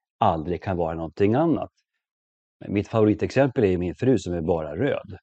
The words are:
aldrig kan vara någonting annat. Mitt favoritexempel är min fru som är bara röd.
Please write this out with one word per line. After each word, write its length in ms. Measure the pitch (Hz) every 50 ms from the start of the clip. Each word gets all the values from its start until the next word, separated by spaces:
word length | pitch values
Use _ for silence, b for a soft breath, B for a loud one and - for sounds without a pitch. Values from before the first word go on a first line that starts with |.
| _ _ _ -
aldrig 440 | - 208 170 165 151 87 90 82 -
kan 140 | 104 95 85
vara 180 | 85 80 82
någonting 400 | 80 80 80 - - 101 101 113
annat. 360 | 135 160 170 139 - - - _ _ _ _ _ _ _ _ _ _ _ _ _ _ _ _ _ _ - -
Mitt 200 | 95 104 98 -
favoritexempel 760 | - 113 107 107 101 - 104 95 - 131 139 139 - 139 110
är 140 | 95 92 87
min 180 | 87 90 82
fru 220 | - 120 127 131 98
som 160 | - 95 87
är 80 | 87
bara 340 | 80 82 82 82 78 73 76
röd. 420 | 87 127 143 107 - - 98 92 -